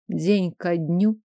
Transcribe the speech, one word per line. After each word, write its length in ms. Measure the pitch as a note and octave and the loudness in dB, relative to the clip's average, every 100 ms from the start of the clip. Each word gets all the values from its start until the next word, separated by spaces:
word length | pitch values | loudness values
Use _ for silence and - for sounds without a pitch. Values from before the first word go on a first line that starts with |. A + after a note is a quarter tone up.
| - | -8
День 460 | E3 E3 G#3 F3+ - | -4 0 2 0 -4
ко 200 | F3 E3+ | -4 -2
дню, 440 | D#3 F3 G#3+ A3 _ | 0 2 2 0 _